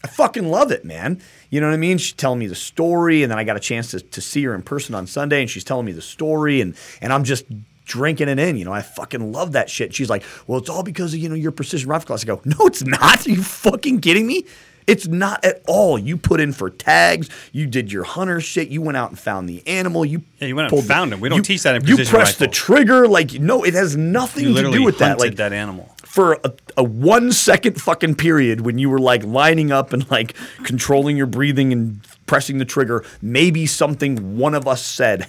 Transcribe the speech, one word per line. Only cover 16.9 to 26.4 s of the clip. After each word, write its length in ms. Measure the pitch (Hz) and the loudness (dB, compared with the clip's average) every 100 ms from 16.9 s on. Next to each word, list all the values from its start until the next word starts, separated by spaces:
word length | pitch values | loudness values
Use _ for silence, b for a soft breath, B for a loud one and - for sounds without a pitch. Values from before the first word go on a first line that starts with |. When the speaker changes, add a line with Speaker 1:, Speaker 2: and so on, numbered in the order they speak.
| 170 170 170 156 B B | 4 4 2 -4 B B
Speaker 1:
You 140 | 139 147 | -6 -4
did 240 | 123 107 | -4 -4
your 100 | 101 | -6
hunter 380 | 85 175 185 170 | -8 -6 -4 -4
shit. 260 | 156 - 160 | -4 -4 -4
You 140 | 147 | -4
went 140 | 156 135 | -4 -4
out 140 | 120 | -6
and 80 | - | -8
found 300 | - 95 90 | -8 -6 -8
the 160 | 87 | -10
animal. 400 | 151 185 185 170 | -6 -4 -2 -2
You 200 | 151 160 - _ | -2 -4 -10 _
Speaker 2:
Yeah, 80 | 139 | -6
you 80 | 135 | -4
went 80 | |
out 80 | 147 | 0
and 40 | 147 | 0
Speaker 1:
pulled 60 | 110 | 2
the, 20 | |
Speaker 2:
found 240 | 151 165 | 0 0
him. 80 | 98 | -4
We 80 | 120 | -2
don't 100 | 170 | 0
Speaker 1:
you, 40 | |
Speaker 2:
teach 180 | 202 190 | 0 0
that 140 | 147 120 | 2 2
in 60 | |
Speaker 1:
you 120 | 143 | 4
Speaker 2:
precision 160 | 262 113 226 | 4 6 4
Speaker 1:
pressed 200 | 202 - | 4 2
the 60 | 135 | 0
Speaker 2:
rifle. 60 | |
Speaker 1:
trigger." 520 | - - 262 226 254 240 | 0 4 6 8 8 8
Like, 260 | 185 151 | 6 2
no, 280 | 143 156 247 | 0 0 2
it 120 | 180 | 2
has 220 | 175 190 143 | 2 0 0
nothing 460 | 160 220 247 294 | 0 0 -2 -2
Speaker 2:
You 40 | 277 | 2
Speaker 1:
to 60 | |
Speaker 2:
literally 240 | 190 135 226 | 2 2 4
Speaker 1:
do 60 | |
with 140 | 240 - | 2 4
that. 120 | 110 104 | 2 2
Speaker 2:
hunted 60 | |
Speaker 1:
Like, 120 | 120 101 | 0 0
Speaker 2:
that 160 | 104 | -4
animal. 360 | 101 104 92 - - | -4 -6 -10 -16 -20
Speaker 1:
for 360 | - - 180 151 | -2 2 4 2